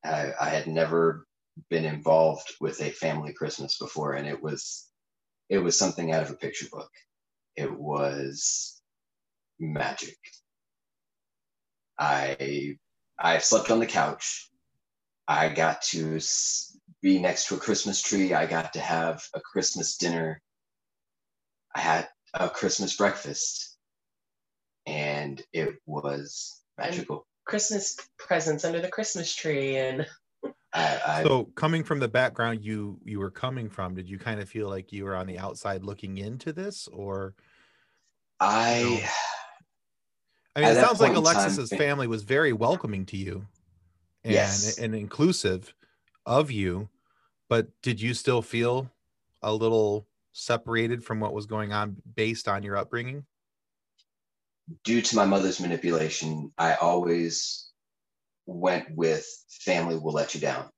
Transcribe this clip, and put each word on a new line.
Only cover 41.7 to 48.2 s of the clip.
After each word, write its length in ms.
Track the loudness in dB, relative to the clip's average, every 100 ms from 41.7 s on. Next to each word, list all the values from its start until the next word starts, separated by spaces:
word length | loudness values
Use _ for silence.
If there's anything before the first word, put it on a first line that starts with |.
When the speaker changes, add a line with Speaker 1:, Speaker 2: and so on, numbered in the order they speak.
Speaker 1:
fa- 60 | 0
Speaker 3:
family 300 | 2 2 0
was 160 | -2
very 280 | 2 4 4
welcoming 540 | 4 2 2 0 -4 -4
to 100 | -6
you 300 | -6 -6 -10 _ _ _ _ _ _ _
and, 80 | 2
Speaker 1:
Yes. 460 | 4 4 0 -2 -2
Speaker 3:
and 160 | -4 -4
inclusive 760 | -6 2 2 4 0 -2 -6 -20 _ _ _ _ 2
of 240 | 2 4
you, 380 | 0 0 -2 -6 _ _ _ _ _ _
but 200 | 2 2 _
did 180 | -4 -2
you 140 | -2
still 280 | -2